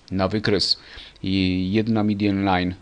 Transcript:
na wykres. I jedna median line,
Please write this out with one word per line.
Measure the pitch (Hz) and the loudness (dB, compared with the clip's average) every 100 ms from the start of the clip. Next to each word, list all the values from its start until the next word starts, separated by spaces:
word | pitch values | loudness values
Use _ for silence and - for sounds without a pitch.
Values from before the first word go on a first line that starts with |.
| - | -8
na | 95 95 | -2 -2
wykres. | 107 107 101 - - - - - - 95 | 0 0 0 0 -2 -6 -20 -20 -10 -2
I | 95 92 92 92 | 0 2 0 0
jedna | 104 110 110 104 | 0 2 2 2
median | 101 104 98 98 | 2 2 2 2
line, | 92 90 90 | 2 0 -4